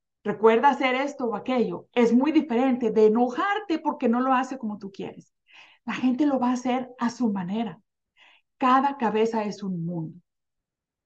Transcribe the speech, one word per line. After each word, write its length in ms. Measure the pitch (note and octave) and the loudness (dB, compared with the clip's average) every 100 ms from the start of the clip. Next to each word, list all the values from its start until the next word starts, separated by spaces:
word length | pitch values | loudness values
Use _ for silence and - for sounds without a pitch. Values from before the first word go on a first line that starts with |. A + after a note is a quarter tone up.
| _ _ | _ _
recuerda 460 | G#3 - A3 B3+ C#4 | -8 2 4 6 4
hacer 260 | B3+ C4 B3+ | 2 0 0
esto 300 | C#4 C#4 A#3+ | -4 -4 -6
o 100 | G3+ | -6
aquello, 520 | - B3+ G3 E3+ - | -4 -2 -2 -4 -6
es 200 | A#3+ A#3 | 2 4
muy 180 | A#3+ C#4+ | 4 4
diferente 600 | D#4+ - A#3 C4+ B3 A3 | 2 2 0 0 0 0
de 160 | G#3 G#3+ | 4 4
enojarte 720 | A3+ B3 D4+ G4 G4+ G#4+ D#4 | 4 0 0 -2 -4 -4 -4
porque 280 | D4 - C4 | -4 -2 0
no 140 | A#3+ | 0
lo 120 | C4 | 2
hace 240 | B3+ C4 C4 | 0 0 -6
como 200 | G#3+ G#3 | -8 -10
tú 140 | G3 | -12
quieres. 420 | - E3+ - - _ _ - - _ | -12 -12 -14 -20 _ _ -20 -20 _
La 100 | A#3+ | -10
gente 340 | F#3+ B3+ B3+ D4 | -2 -2 2 2
lo 120 | C4 | 2
va 120 | A#3+ | 0
a 20 | |
hacer 360 | B3+ C4 B3 B3 - | -2 -2 -4 -4 -6
a 100 | A#3 | -6
su 240 | - A#3 | -2 -2
manera. 480 | G3 F3 G#3+ A3 - _ _ _ _ _ _ _ _ | -2 -4 -4 -6 -8 _ _ _ _ _ _ _ _
Cada 380 | B3+ C4 C#4 C#4 | 2 4 2 -2
cabeza 460 | A3 G#3+ A3 A3 | -2 2 0 0
es 200 | G#3 - | -4 -6
un 200 | G3 F3 | -8 -6
mundo. 380 | E3 E3+ D#3+ F3 _ _ _ _ _ _ _ _ | -6 -6 -8 -12 _ _ _ _ _ _ _ _